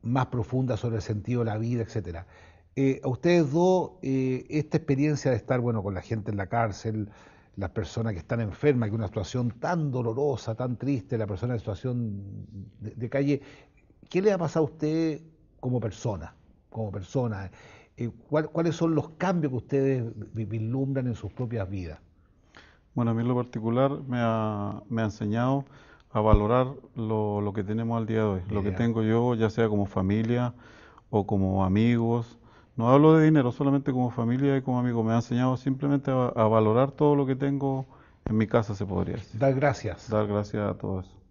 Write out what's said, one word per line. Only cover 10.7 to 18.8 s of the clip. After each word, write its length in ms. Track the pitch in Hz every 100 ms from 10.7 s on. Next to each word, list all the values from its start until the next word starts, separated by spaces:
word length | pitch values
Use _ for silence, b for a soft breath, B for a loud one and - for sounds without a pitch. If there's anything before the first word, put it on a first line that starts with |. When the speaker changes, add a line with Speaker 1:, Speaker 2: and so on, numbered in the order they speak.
| 117
Speaker 1:
triste, 400 | 127 139 - 117
la 100 | 104
persona 280 | 95 123
en 60 | 120
situación 840 | 104 98 127 123 117 101 98 101 95 104 95 -
de, 100 | 107
de 180 | 110 113
calle, 320 | 139 143 139 B B B B _ _ -
¿qué 100 | 180
le 120 | 202
ha 60 | 190
pasado 280 | 165 165 156
a 20 |
usted 540 | - 151 156 160 147 - _ _ _
como 200 | 123 123
persona? 540 | 110 - 120 98 78 - _ _ _
Como 220 | - 107
persona, 600 | 98 90 139 123 101 92 B B B B -
eh, 140 | 120 - -
¿cuál-, 220 | 151 151
cuáles 240 | 165 165
son 220 | 165